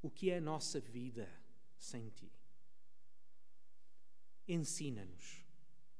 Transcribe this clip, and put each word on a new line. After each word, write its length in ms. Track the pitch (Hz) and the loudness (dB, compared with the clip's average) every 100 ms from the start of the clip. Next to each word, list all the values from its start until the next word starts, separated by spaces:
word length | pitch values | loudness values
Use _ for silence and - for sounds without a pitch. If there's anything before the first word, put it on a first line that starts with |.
O 100 | 151 | 0
que 200 | - 190 | 4 4
é 80 | 175 | 6
a 20 | |
nossa 380 | 156 156 - 147 | 4 2 2 0
vida 500 | 110 123 123 117 101 - - - - - | 0 -2 -2 -2 -2 -4 -4 -4 -4 -4
sem 320 | - 127 110 | -2 -2 -2
Ti? 200 | - - - - - - - - - - - - - - - - - - - - - - - - | -2 -2 -2 -2 -2 -2 -2 -2 -2 -2 -2 -2 -2 -2 -2 -2 -2 -2 -2 0 0 -2 -2 4
Ensina-nos 960 | 170 147 - 151 113 95 87 - - - - - - - | 4 4 2 2 2 0 -2 -2 -2 -2 -2 -2 -2 -2